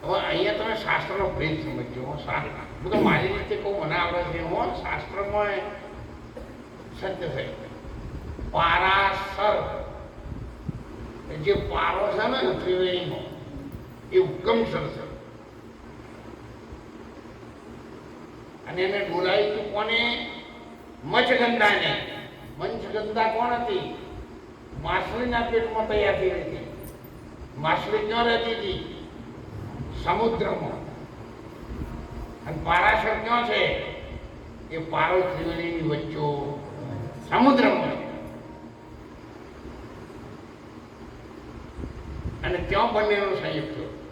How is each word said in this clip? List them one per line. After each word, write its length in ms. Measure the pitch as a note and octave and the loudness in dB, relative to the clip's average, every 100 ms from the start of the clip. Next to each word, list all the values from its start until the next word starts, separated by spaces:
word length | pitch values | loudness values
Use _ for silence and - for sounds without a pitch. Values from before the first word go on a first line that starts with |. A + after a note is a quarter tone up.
હવે 160 | - G3 | 2 2
અહીંયા 340 | - - F4 | 4 4 4
તમે 220 | - A3+ A3+ | 2 0 0
શાસ્ત્રનો 540 | - E3+ - G3 F#3+ | 0 0 0 0 0
ભેદ 340 | - D#3 D#3 | 2 0 0
સમજજો, 380 | - B2+ - B2 | -2 -4 -4 -6
હો. 160 | C3+ D3 - | -4 -6 -2
શાસ્ત્ર, 580 | - - - - - | -2 -2 -8 -10 -6
હું 80 | F3 | 2
તો 80 | G#3 | 6
મારી 280 | - D#3+ - | 6 6 4
રીતે 280 | - - G#3 | 0 0 0
કહું, 300 | G#3 G3+ F3+ | 0 0 2
મને 100 | E3+ | 2
આવડે 280 | F3 F3 | 2 2
છે, 200 | D#3+ E3+ | 0 -2
હો. 380 | E3 F3+ - - | 0 0 0 0
શાસ્ત્રમાં 640 | - D3+ - F#3+ G3+ G#3 G#3 G3 G3 - - - - - - - - - - - - - | -2 -4 -4 -2 0 2 4 2 -2 -8 -10 -12 -12 -12 -12 -12 -12 -14 -14 -14 -14 -6
સત્ય 260 | F#3+ F#3 E3+ | -4 -4 -4
છે. 240 | C3 - - A2 - - - - - - - - | -2 -4 -6 -10 -10 -10 -10 -8 -8 -8 -6 -2
પારાશર 1300 | D#3 E3+ F3 F#3 G3 G3 F#3+ G3 - G#3 F#3 D3+ - - - - - - - - - - - - - - - - - | 2 6 6 6 6 6 4 -2 2 4 4 2 -4 -6 -8 -12 -12 -10 -8 -8 -8 -8 -8 -10 -10 -10 -10 -8 -2
જે 180 | - | 4
પારો 540 | G4+ - - E3 F#3+ G#3 | 4 4 2 2 2 2
છે 200 | - D#4+ | 4 2
ને 260 | C4 - | 4 2
ત્રિવેણીનો, 640 | - F3+ F#3 F#3 F3+ F3+ - - - - - - - - - - | 2 2 4 4 2 0 -4 -6 -10 -10 -10 -10 -10 -12 -14 4
એ 80 | F#3 | 6
ઉગમ 440 | - - - A#3 | 6 2 4 6
સર 240 | A3 - - | 6 2 -2
છે. 180 | - - - - - - - - - - - - - - - - - - - - - - - A2+ - A#2 - - - - D2+ - - - - - - - | -6 -8 -10 -14 -16 -18 -18 -18 -18 -16 -16 -16 -14 -14 -14 -14 -16 -14 -14 -14 -16 -16 -16 -16 -16 -16 -16 -16 -16 -14 -16 -16 -16 -16 -16 -16 -16 -8
અને 120 | E3+ | 0
એને 280 | F#3+ G3+ F3 | 0 0 -2
ડોલાવી 460 | F3 F#3 G3+ G#3 - | 0 4 4 4 2
તું 180 | - | -2
કોને? 580 | G#3 A3 A#3 A#3 A#3+ A#3+ - - - - - - - | -2 2 2 2 0 -6 -8 -12 -16 -16 -16 -16 -12
મત્સ્યગંધાને. 1040 | C3+ G#3+ B3 B3+ A#3+ A3+ G#3 F#3+ D#3+ C3 C3 - - - - - | 2 4 6 6 4 6 6 6 2 0 -4 -8 -12 -14 -14 -6
મત્સ્યગંધા 680 | E3 A3+ - G#3+ G#3+ G#3+ A3 | -4 -4 -4 -4 -2 2 2
કોણ 260 | A3 A#3+ | 4 2
હતી? 420 | A#3+ A#3+ F#3+ - - - - - - - - - - | 2 2 0 -2 -8 -10 -12 -12 -14 -16 -18 -12 -8
માછલીના 600 | D#3+ F#3 F#3+ A3+ B3 A#3 | 0 0 2 -2 2 2
પેટમાં 460 | A#3 A3+ A3+ A3 G#3+ | 4 4 4 0 2
તૈયાર 280 | G#3+ G3+ F#3+ | 4 6 6
થઈ 140 | F#3 | 4
હતી. 380 | F3+ - - - - - - - - - - - - | 2 -2 -6 -8 -10 -12 -12 -14 -16 -16 -14 -12 -2
માછલી 400 | D#3 E3 G#3 G#3+ | 2 2 4 2
ક્યાં 280 | G#3+ A#3 A#3 | 2 4 4
રહેતી 260 | A#3 A#3 | 4 2
હતી? 560 | A3+ G3+ - - - - - - - - - - - - - | -2 -2 -4 -4 -10 -12 -12 -12 -12 -10 -8 -8 -8 -6 -4
સમુદ્રમાં. 680 | F3 F3+ A3+ A3+ G3 - - - - - - - - - - - - - - - - - - - - | 0 4 4 4 0 0 -2 -4 -8 -10 -12 -12 -12 -12 -14 -14 -10 -8 -6 -8 -8 -10 -10 -10 -6
અને 100 | E3 | -4
પારાશર 520 | E3 F3 G3+ A3 G#3+ A3 | 4 6 10 8 8 2
ક્યાં 240 | A3+ A#3+ A#3+ | 4 4 4
છે? 140 | - E3 - - - - - - - - - - | 4 4 2 -2 -8 -10 -10 -10 -14 -14 -14 -8
એ 60 | D#3+ D#3+ | -6 -2
પારો 320 | D3 D#3+ F#3 | 2 6 6
ત્રિવેણીની 580 | F3+ D#3 E3 E3 E3+ E3 | 4 2 -2 0 -2 0
વચ્ચો 800 | D#3+ D3 C#3+ D3+ D3 C#3+ C#3 C#3+ - - C3 - - - - | 2 0 0 0 2 2 -2 -4 -6 -8 -6 -6 -6 -8 0
સમુદ્રમાં. 600 | F3 B3+ C4 C4+ - - - - - - - - - - - - - - - - - - - - - - - - - - - - - - - - - - - - - - - - - - - - - - - - | 6 8 8 6 4 2 -2 -6 -8 -10 -12 -14 -14 -16 -16 -16 -16 -16 -16 -16 -16 -16 -14 -14 -12 -12 -14 -14 -14 -12 -14 -14 -16 -16 -16 -16 -16 -14 -14 -14 -14 -12 -12 -12 -8 -8 -8 -10 -6 -6 -2 0
અને 120 | F3+ | 0
ત્યાં 360 | E3 G3 A3+ | 2 6 6
બંનેનો 420 | G#3+ G#3+ G3+ G3 F3+ | 6 4 4 4 2
સંયોગ 300 | D#3 D#3 D#3 | 0 -2 -2
થયો. 340 | - - - - | -4 -6 -8 -12